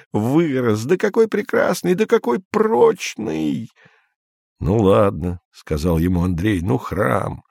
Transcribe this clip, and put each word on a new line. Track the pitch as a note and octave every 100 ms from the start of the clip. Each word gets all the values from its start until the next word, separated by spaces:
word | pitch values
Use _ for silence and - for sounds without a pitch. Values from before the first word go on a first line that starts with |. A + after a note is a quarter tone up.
| -
вырос. | G#2 A2 D3+ E3+ C3 B2 G#2+
Да | A#2+ F3+
какой | G#3 A3+ A3+
прекрасный, | G3+ - A#3 - F#3+ F3
да | F#3 A3
какой | A3+ A#3+ A#3 -
прочный!» | G#3 A3 A#3 A#3 F#3+ - - - D#3+ D#3 C3 A2+ _ - _ _ _ _ _ _ -
«Ну | D#2 A2
ладно», — | F#2+ G#2+ G2+ - F2 F2 _
сказал | - - D2+ F2 E2
ему | F2+ F2+
Андрей, — | F2+ E2+ G#2 F#2+
«ну, | F2+ B2
храм, | - F#2+ B2+ G#2+ - - -